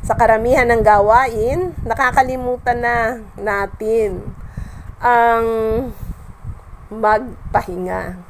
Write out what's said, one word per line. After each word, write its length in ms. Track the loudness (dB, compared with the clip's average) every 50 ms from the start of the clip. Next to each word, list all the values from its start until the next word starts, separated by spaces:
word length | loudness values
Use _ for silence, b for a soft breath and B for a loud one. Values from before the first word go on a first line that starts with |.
| -2
Sa 80 | -2 2
karamihan 540 | 4 4 4 4 4 4 2 4 4 4 4
ng 80 | 4 4
gawain, 960 | 6 6 6 6 6 6 6 6 4 2 -2 -2 -2 0 0 -2 -4 -4 -6 -8 -6
nakakalimutan 960 | -6 -2 0 0 2 4 4 2 2 0 -4 -4 -4 -4 -2 -2 -2 -2 0
na 400 | 0 0 0 0 0 -2 -4 -6 -12 -16 -14
natin 880 | -6 -4 -2 -2 -2 -2 -4 -6 -8 -2 0 0 2 0 0 -2 -6 -10 -10 -14 B B B B B B B B B B B B -2 0
ang 420 | 2 4 4 4 4 2 2 0 0 -2 -2 -2 0 -2 -2 -2 -4 -8 B B B B B B B -18 -16 -14 -14 -14 -14 -18 -20 -20 -20 -16
magpahinga. 1300 | -14 -8 -2 2 2 2 2 0 -6 -12 -14 -12 -4 -4 -4 -4 -4 -8 -6 -6 -6 -6 -6 -6 -8 -10 -14 -16